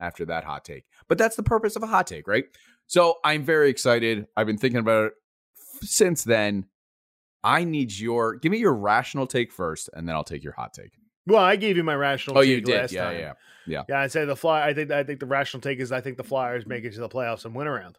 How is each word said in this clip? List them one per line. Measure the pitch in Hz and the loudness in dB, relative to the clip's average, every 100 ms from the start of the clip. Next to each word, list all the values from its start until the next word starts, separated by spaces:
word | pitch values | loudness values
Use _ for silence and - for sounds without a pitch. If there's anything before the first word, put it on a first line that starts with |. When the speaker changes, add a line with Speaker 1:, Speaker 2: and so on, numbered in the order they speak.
Speaker 1:
after | 87 - 82 | -10 -8 -6
that | 82 | -6
hot | 78 71 | -6 -12
take. | - 69 _ _ - | -12 -20 _ _ -4
But | 170 | 0
that's | 220 226 | 0 0
the | |
purpose | 214 226 220 214 | 0 0 0 -4
of | |
a | 220 | -2
hot | 190 180 | 0 -2
take, | 78 85 | -8 -2
right? | 110 143 _ _ _ - | -2 -2 _ _ _ 0
So | 175 170 170 | 4 4 4
I'm | 151 156 | 0 0
very | 139 156 143 | 2 4 4
excited. | 123 127 117 113 107 107 - | 4 2 4 2 0 -2 -2
I've | 110 | 0
been | 107 | 2
thinking | 131 120 | 0 2
about | 110 110 110 | 4 4 2
it | - _ _ _ _ - - | -4 _ _ _ _ -20 -14
f-, | 208 | -4
since | - 185 165 | 2 4 2
then. | 110 113 104 101 98 _ _ _ _ _ _ _ | 2 2 2 -2 -6 _ _ _ _ _ _ _
I | 113 151 | 0 2
need | 175 151 123 95 | 2 -2 -2 -4
your, | 113 117 113 123 | -2 0 0 0
give | 160 | 0
me | 220 | 2
your | 208 | 2
rational | 117 101 110 131 143 131 | 2 2 2 0 -4 -2
take | 127 117 | -2 -2
first, | - 85 80 - | -4 -6 -6 -12
and | - 85 | -10 -6
then | 78 | -4
I'll | |
take | 76 76 | -6 -10
your | 71 | -10
hot | - 57 | -10 -12
take. | - 50 _ _ _ 175 | -14 -20 _ _ _ 4
Speaker 2:
Well, | 214 | 6
I | 185 208 | 6 4
gave | 214 175 | 2 2
you | |
my | 160 | 0
rational | 139 143 135 - 135 | 0 0 -2 2 6
Speaker 1:
Oh, | |
Speaker 2:
take | 135 | 6
Speaker 1:
you | 123 | 4
did. | 117 | 2
Speaker 2:
last | 131 127 | 0 0
Speaker 1:
Yeah, | 90 | -4
Speaker 2:
time. | 90 85 | -6 -6
Speaker 1:
yeah, | 78 - _ - - | -10 -14 _ -18 -8
yeah. | 76 - | -8 -4
Speaker 2:
Yeah, | 139 | -2
I | 135 | -2
said | 165 147 | -2 -2
the | |
Fly-, | 135 165 156 147 | -2 2 2 2
I | |
think, | 143 147 | -2 -2
I | 147 | -2
think | 143 139 | -2 -6
the | 127 | -2
rational | 139 139 131 | -2 -2 -6
take | 139 127 | -6 -6
is | 127 | -4
I | 127 | -4
think | 131 123 | -6 -10
the | |
Flyers | 123 135 123 123 107 | -4 -2 -2 -4 -6
make | 123 | -10
it | 113 | -10
to | 107 | -10
the | 113 | -8
playoffs | 131 120 113 | -6 -4 -6
and | 120 | -8
win | 120 147 | -8 -6
around. | 123 87 | -6 -10